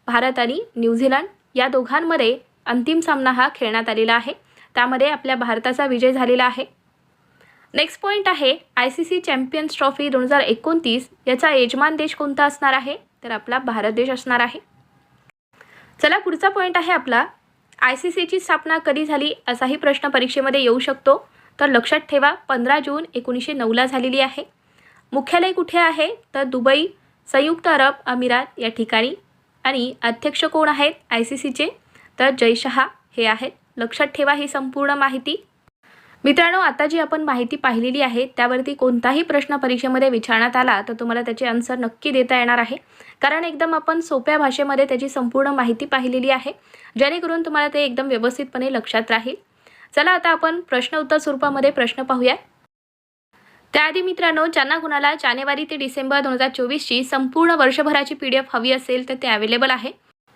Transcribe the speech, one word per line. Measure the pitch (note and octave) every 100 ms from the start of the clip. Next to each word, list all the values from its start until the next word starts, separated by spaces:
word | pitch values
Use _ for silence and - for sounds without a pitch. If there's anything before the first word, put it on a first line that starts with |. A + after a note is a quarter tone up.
| -
भारत | A#3+ C4 B3+
आणि | A#3+ D4+ A#4 A#3+
न्यूझीलंड | A#3 A#3 C4 C4+ F#4+ _ _ B3+
या | C4
दोघांमध्ये | C4 A#3+ C#4+ E4 D#4+ A3+ B3 _ _ -
अंतिम | A#3+ A#3+ E4
सामना | E4 C#4 C4
हा | B3 C4+ -
खेळण्यात | A#3 A3+ A#3
आलेला | A3 A3+
आहे. | A#3 A#3 - _ _ - -
त्यामध्ये | B3 C4 C#4
आपल्या | D4 C4 B3+
भारताचा | A#3+ A3+ B3+ B3+ C#4
विजय | B3 B3+
झालेला | C4 B3 B3
आहे. | B3 B3 - _ _ _ _ _ _ _ _ _ _
नेक्स्ट | C#4 D#4+ -
पॉइंट | G4+ G#4 F#4+
आहे, | D#4+ C4 D#4+ _ -
आयसीसी | B3+ C4 E4 F4+
चॅम्पियन्स | F4 C4 C4 D#4 D#4 -
ट्रॉफी | C#4 C4+ C#4+
दोन | C4
हजार | B3+ C#4+
एकोणतीस | - A3+ D#4 E4 B3+ A#3+ B3+ _ C4
याचा | B3+ D#4
यजमान | C#4 A#3+ C4 D4 D#4
देश | D#4 -
कोणता | D4 C4+ C#4+
असणार | C#4+ C4+
आहे? | C4 B3+ D4 _ _
तर | A#3+
आपला | G#3+ - B3+
भारत | B3+ A3+ G#3
देश | A3+ C4
असणार | B3+ C4 A#3+
आहे. | A#3+ - _ _ _ _ _ _ _ _ _ _ - - - -
चला | D4+ F#4+
पुढचा | F#4 E4 G4
पॉइंट | G4 F4+ F4
आहे | E4
आपला, | E4+ B3+ A#3 D#4 - _ _ _ -
आयसीसीची | B3+ C4 F4+ F4 E4+ F#4+
स्थापना | F4+ E4 D#4+ D#4+
कधी | D#4 C#4+ D4+
झाली | D4 D4 - -
असाही | A#3+ C4 D4+
प्रश्न | D4 C#4 C#4+
परीक्षेमध्ये | C#4 B3+ C#4 C4+ C#4
येऊ | B3 B3
शकतो. | B3+ C4+ C4+ C#4 - _ _ -
तर | C#4+
लक्षात | A#3+ A#3 D#4
ठेवा, | D#4 C#4+ C#4+ F#4 -
पंधरा | C4 B3 D4
जून | C#4+ C#4+ E4
एकोणीसशे | B3 B3+ B3 B3
नऊला | C#4+ A3+ A#3 B3+
झालेली | C4 B3+ C4
आहे. | C4 C#4+ - _ _ _ _ _ -
मुख्यालय | C4+ C4 F4 F#4
कुठे | F#4 F4 F4
आहे? | E4 D#4+ D#4+ A4+ _
तर | C#4
दुबई, | C4+ B3+ B3 C#4 E4+ - _ _ -
संयुक्त | C4+ D4+ E4 F4
अरब | D4 C4+ C4+ -
अमिरात | B3 B3 A#3+ C4+ -
या | A3+
ठिकाणी. | A3+ A3 A3 A#3+ G4 _ _ _ _ C4
आणि | C4+ B3 C4
अध्यक्ष | A#3 A#3 D4 C#4+ D#4
कोण | D#4 D#4
आहेत | C#4+ D4 - -
आयसीसीचे? | A#3 A#3 C4+ C#4+ B3+ D#4+ - _ - _ -
तर | C4 C4
जय | A#3 A#3
शहा | C4 B3 C4 - _ -
हे | A3+
आहेत, | A3 C4 - _ -
लक्षात | A#3 - C#4+
ठेवा | D4 C#4+
ही | C#4+ C#4+
संपूर्ण | C#4 C4 C#4 C#4
माहिती. | C#4+ C4+ C4 D4 E4+ _ _ _ _ _ - _ _
मित्रांनो, | C4+ C#4+ E4+ F#4
आता | E4 B3+ D4+
जी | E4
आपण | D4+ D#4
माहिती | D4+ B3 A#3+ C#4+
पाहिलेली | C4+ A3+ B3 C4+
आहे | C4 A#3 C4 -
त्यावरती | A#3+ B3+ C4
कोणताही | C#4+ B3+ A#3+ A#3+ C#4+
प्रश्न | E4+ C#4+ C#4 C#4+
परीक्षेमध्ये | C4 B3 C4 C4 C4+
विचारण्यात | A#3 A3+ A3+ A#3+ B3+
आला | B3+ G3+ G3+
तर | A3+
तुम्हाला | A#3 A#3
त्याचे | A#3+ A3+ B3+
आन्सर | A#3 A#3+ B3+
नक्की | A#3 - D4
देता | C4 B3 B3+
येणार | A#3+ A#3+
आहे, | A#3 C#4+ _ - - -
कारण | C#4 D#4+
एकदम | E4+ D4 E4 D#4+
आपण | D#4+ D#4+
सोप्या | E4 C4+ B3 D4+
भाषेमध्ये | C4+ C4 C#4 C4+ C#4
त्याची | B3+ C#4
संपूर्ण | C4+ B3 C4 C#4
माहिती | C#4 A#3 A3+ C#4+
पाहिलेली | C4 B3+ B3+ C4+
आहे, | C4 C#4 - _ - - A3
जेणेकरून | C#4 E4+ E4 E4
तुम्हाला | D#4+ D4+ D4
ते | D4
एकदम | C#4+ A#3+ C4+
व्यवस्थितपणे | A#3 A#3+ B3 C4+ B3+ C4
लक्षात | B3+ - A3+ A3+
राहील. | A3+ A#3 - _ _ _ - - -
चला | D#4+
आता | F4+ F4
आपण | E4 D#4+ E4+
प्रश्न | F4 B3 A#3+ D#4
उत्तर | C4+ D#4
स्वरूपामध्ये | D4+ C4+ C#4+ F3+ C#4
प्रश्न | C#4 A#3+ -
पाहूया. | C4 B3+ B3 D#4 - _ _ _ _ _ _ _ _ _ _ _ - D4
त्याआधी | D#4 E4+
मित्रांनो, | F#4 F4+ E4+ D#4 E4
ज्यांना | E4 C4+ E4
कुणाला | D#4+ C#4+ C#4+ D4+
जानेवारी | C4 B3 C#4 C#4+ D4+
ते | D4+
डिसेंबर | C4+ C4+ C4 C#4
दोन | C4+
हजार | B3+ C4
चोवीसची | C4 B3 D4 - B3
संपूर्ण | B3+ C4+ C4 D#4+ E4+
वर्षभराची | E4 C4 C4 D4 D4 C#4+ D4+
पीडीएफ | C4+ C4 C4 A#3+
हवी | B3
असेल, | C4 C4 B3+ B3+
तर | C4
ते | B3
अव्हेलेबल | G#3+ G#3+ A#3+ C4
आहे. | B3 A#3+ - _ _ _